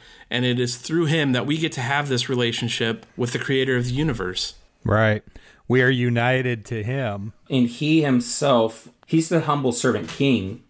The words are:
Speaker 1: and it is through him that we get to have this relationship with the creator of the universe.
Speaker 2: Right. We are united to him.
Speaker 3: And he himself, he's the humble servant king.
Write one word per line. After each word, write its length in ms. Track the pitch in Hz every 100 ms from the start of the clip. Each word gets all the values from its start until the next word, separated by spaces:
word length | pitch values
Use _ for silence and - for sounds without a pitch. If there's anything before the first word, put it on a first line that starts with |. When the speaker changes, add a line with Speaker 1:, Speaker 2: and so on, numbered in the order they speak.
| - - -
Speaker 1:
and 160 | 123
it 140 | 127 123
is 160 | 123 -
through 300 | - 165 156
him 240 | 160 143
that 160 | 123 107
we 120 | 156
get 120 | 165
to 80 | 139
have 280 | 123 143 143
this 200 | 123 -
relationship 800 | 123 117 - 117 - 113 113 - -
with 160 | 120
the 60 | 117
creator 380 | - 135 131 123
of 80 |
the 80 | 123
universe. 600 | 127 156 107 92 95 - - _ _
Speaker 2:
Right. 380 | 101 104 110 104 - - - _ -
We 120 | 127
are 80 | 127
united 760 | 127 123 117 123 131 127 113 -
to 160 | 113
him. 520 | 107 135 120 101 107 - -
Speaker 3:
And 200 | 131 120
he 340 | - 151 160
himself, 840 | 143 123 117 - 143 120 113 - - _ -
he's 220 | 160 160
the 140 | 170
humble 280 | 143 143 131
servant 380 | 117 131 107 82
king. 560 | - 139 110 95 - _